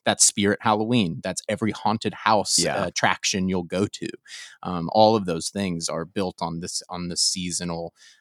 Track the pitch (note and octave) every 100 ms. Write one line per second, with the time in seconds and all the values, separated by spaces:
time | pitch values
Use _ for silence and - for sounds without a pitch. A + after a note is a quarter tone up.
0 | - G#2 - - G2+ G#2 A#2 G#2+ A2 B2
1 | F2+ D#2 F#2+ F2 - G#2 A2 G2 - A2
2 | G#2+ - - A2 A2 - E2+ D2+ F#2 -
3 | - F#2 - G2+ F#2 F#2 E2+ F2+ G2+ -
4 | - - - - - - - F2+ E2 -
5 | A2 A2+ F#2 E2 - G2+ G2 E2+ E2 E2
6 | E2 G2+ F#2 - E2+ E2 F2 - - F2+
7 | F2 E2+ - G2 F2+ E2+ F2+ E2+ E2 -
8 | - _